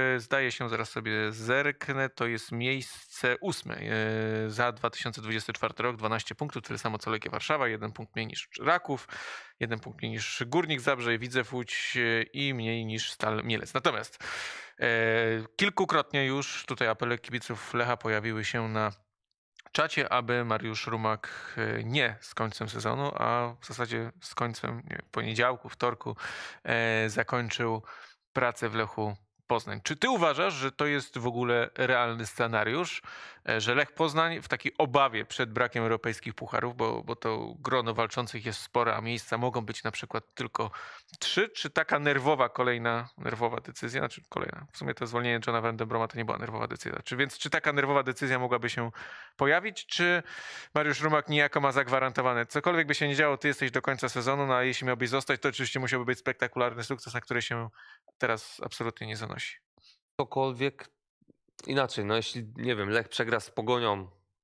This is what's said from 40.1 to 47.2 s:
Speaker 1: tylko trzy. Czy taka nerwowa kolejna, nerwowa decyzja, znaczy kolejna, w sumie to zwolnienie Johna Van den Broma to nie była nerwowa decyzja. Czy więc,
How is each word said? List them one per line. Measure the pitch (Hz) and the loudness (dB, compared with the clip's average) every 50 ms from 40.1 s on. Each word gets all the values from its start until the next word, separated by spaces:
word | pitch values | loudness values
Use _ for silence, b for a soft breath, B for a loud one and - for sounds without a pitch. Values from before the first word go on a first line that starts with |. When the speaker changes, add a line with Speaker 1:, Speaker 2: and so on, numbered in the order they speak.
| - 113 - _ _ | -6 -6 -6 _ _
Speaker 1:
tylko | - 123 107 - - 110 104 B B B B B B B B - - | -8 -6 -4 -2 -2 -4 -4 B B B B B B B B -12 -6
trzy. | - - - 180 214 226 | -4 0 2 2 2 0
Czy | - - - 147 | -2 -6 -8 -2
taka | - 165 160 - - 147 | 0 0 2 2 2 2
nerwowa | 147 147 143 139 131 147 156 131 127 117 | 4 4 4 4 4 4 4 6 4 4
kolejna, | - - 123 123 120 117 117 117 117 117 120 - - - | 2 2 2 2 2 2 2 0 0 0 -2 -6 -10 -8
nerwowa | - 120 120 110 120 117 120 - | -6 -6 -2 0 0 0 0 -2
decyzja, | - - - - - 120 120 135 | -6 -8 -8 -8 -8 -6 -2 -2
znaczy | - - - - - _ | -2 -2 -4 -8 -16 _
kolejna, | - - - - - - 143 - - | -4 -4 -2 -2 -4 -8 -12 -16 -12
w | - | -6
sumie | 139 135 123 | -6 -4 -4
to | - 120 | -4 -4
zwolnienie | 113 117 120 120 120 117 117 113 | -2 0 0 2 2 2 2 2
Johna | 123 117 117 | 0 0 2
Van | 113 117 113 | 2 0 0
den | 113 117 110 | -2 -2 -2
Broma | 123 113 113 113 | 0 0 -2 -2
to | - 120 | -2 -4
nie | 113 | -4
była | 110 113 - | -2 -2 -2
nerwowa | 117 113 113 113 113 110 | -4 -4 -4 -4 -4 -4
decyzja. | - - - - - - - | -4 -6 -6 -6 -6 -6 -6
Czy | - 131 | -4 0
więc, | 123 | 0